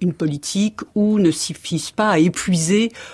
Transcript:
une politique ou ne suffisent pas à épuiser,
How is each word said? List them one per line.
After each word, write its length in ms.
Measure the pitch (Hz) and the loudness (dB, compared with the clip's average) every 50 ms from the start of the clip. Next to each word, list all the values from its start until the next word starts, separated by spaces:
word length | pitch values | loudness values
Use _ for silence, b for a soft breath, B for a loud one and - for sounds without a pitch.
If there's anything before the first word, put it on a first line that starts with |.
une 120 | 180 175 151 | -4 -4 -2
politique 680 | - 165 147 143 143 - - - 196 208 214 214 - - - - | -2 -2 -4 -4 -4 -6 -4 -2 0 0 -2 -2 -6 -12 -6 -2
ou 240 | 208 208 214 214 208 | 0 2 2 4 4
ne 100 | 190 160 | 4 2
suffisent 600 | 156 - - - 151 - - - 170 156 - - | 2 0 -4 -8 -10 -12 -8 -6 -6 -6 -6 -6
pas 180 | - - 214 214 | -4 0 0 2
à 80 | 185 | 4
épuiser, 720 | 156 160 180 - - - 196 180 165 160 165 196 214 226 226 B B B B | 4 4 2 2 0 0 0 0 0 2 2 2 2 2 0 B B B B